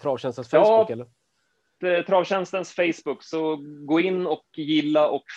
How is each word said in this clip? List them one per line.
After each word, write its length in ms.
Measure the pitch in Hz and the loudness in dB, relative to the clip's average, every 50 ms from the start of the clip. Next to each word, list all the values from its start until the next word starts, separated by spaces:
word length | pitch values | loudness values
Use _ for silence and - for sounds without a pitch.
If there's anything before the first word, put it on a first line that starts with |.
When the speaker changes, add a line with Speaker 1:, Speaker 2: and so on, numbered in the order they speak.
Speaker 1:
Travtjänstens 520 | - 143 131 117 - 127 - 135 117 - 151 | -4 -4 -4 -4 -6 -8 -8 -10 -4 0 4
Speaker 2:
Ja. 100 | 156 202 | 4 6
Speaker 1:
Facebook, 240 | 214 226 220 214 - | 6 6 4 4 2
eller? 180 | 117 117 120 - _ _ _ _ _ _ _ _ _ _ _ _ _ - 180 | -2 -10 -12 -16 _ _ _ _ _ _ _ _ _ _ _ _ _ -6 -4
Speaker 2:
Eh, 220 | 180 175 175 170 | -2 -2 -2 0
Travtjänstens 680 | - 196 180 165 - 196 190 175 - 190 185 165 - - | 2 2 2 2 0 -2 -4 -4 -4 -6 -8 -8 -6 -2
Facebook, 500 | 180 175 170 160 - - 147 123 - - | -2 0 0 -2 -4 -6 -8 -8 -8 -8
så 320 | - 160 160 160 156 156 143 143 147 147 147 147 | -8 -6 -4 -2 -2 -4 -6 -8 -14 -18 -10 -4
gå 140 | 143 156 170 | 0 2 2
in 280 | 180 190 185 180 180 | 2 2 0 -2 -2
och 180 | 156 156 - _ _ _ | -4 -4 -6 _ _ _
gilla 540 | 160 151 151 156 151 147 151 151 151 151 - | -8 -4 0 0 0 0 2 2 2 2 2
och 140 | 143 135 - - - | 0 -4 -6 -10 -12